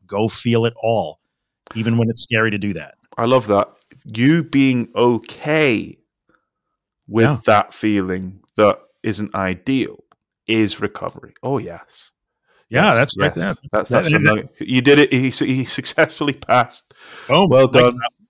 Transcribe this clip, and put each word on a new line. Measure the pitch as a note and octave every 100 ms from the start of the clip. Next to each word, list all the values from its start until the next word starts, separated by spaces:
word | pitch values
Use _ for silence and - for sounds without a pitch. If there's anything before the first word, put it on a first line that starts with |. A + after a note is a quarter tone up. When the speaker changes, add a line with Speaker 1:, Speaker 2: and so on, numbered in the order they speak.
| F2+
Speaker 1:
Go | G2+ A2
feel | - A#2+ A#2 A#2
it | A#2
all, | A2+ A2 - - _ _ _ _ -
even | A2+ A2 A#2
when | A2+
it's | A2+
scary | - A2+ A2+
to | G#2
do | G2+
that. | E2 C#2+ _ _ -
Speaker 2:
I |
love | A#2 C3 G#2
that. | G3+ - _ _ _
You | - A2 C3 E3
being | D#3+ C#3 C3+ B2 A2+
okay | G2+ A#2+ A2+ - - D3+ D#3 C#3+ G#2 E2 - _ _ _ _ _ _ _ _ _ _ -
with | A2
Speaker 1:
Yeah. | B2 B2 -
Speaker 2:
that | G#2 -
feeling | - A2 G2+ F#2 F#2 F#2 F#2+ _ -
that | G2+ - _ _
isn't | A2 G2 G#2+
ideal | G2+ F#2 F2+ - C3+ - - _ _ _ _ -
is | A2+ G#2 -
recovery. | G#2 - F2+ - - _
Oh, | B2 C3+
yes. | F#2 E2 - - - _ _ _ _ _ _
Speaker 1:
Yeah, | B2 G3+
Speaker 2:
Yes, | A#2
Speaker 1:
that's | C3+ -
right | -
Speaker 2:
yes. | E2+
Speaker 1:
there. | F#2+ - -
Speaker 2:
That's, | G#2+ -
Speaker 1:
That, | A#2+
Speaker 2:
that's | E3
Speaker 1:
and | D#3 B2
that |
Speaker 2:
another, | G#2+ - _
you | - B2+
did | B2+ C#3+
it. | D3
He, | C3 C3
su-, | - C#3
he | C3
successfully | B2 - - - D3+ - D3
passed. | C3+ - B2 A#2 - _ _ - - -
Speaker 1:
Oh, | D3+ F#3+
Speaker 2:
Well | C3 C3
Speaker 1:
Mike's | B2+ B2
Speaker 2:
done. | B2
Speaker 1:
up. | A#2 -